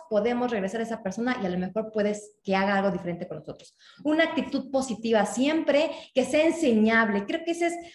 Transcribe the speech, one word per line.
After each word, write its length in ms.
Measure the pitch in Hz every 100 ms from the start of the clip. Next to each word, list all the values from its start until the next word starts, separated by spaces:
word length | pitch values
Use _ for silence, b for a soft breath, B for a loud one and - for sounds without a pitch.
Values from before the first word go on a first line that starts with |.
| -
podemos 420 | 214 220 240 247
regresar 280 | 226 190 220
a 60 | 226
esa 180 | 220
persona 320 | 190 190 240 247
y 40 | 190
a 40 |
lo 80 | 180
mejor 340 | 180 220 220
puedes 460 | 214 208 202 - _ -
que 100 | 190
haga 220 | 196 196
algo 140 | 196
diferente 360 | 175 175 165 -
con 120 | 156
nosotros. 360 | 151 - - _ B B 294
Una 180 | 311
actitud 480 | 320 - - 277 -
positiva 540 | 269 262 208 226 220 196
siempre, 680 | - 277 320 302 285 311 B B
que 100 | -
sea 220 | 247 302 320
enseñable. 800 | 330 285 220 220 226 220 202 202
Creo 180 | 330
que 80 | 330
esa 160 | 339 339
es 60 | 339 339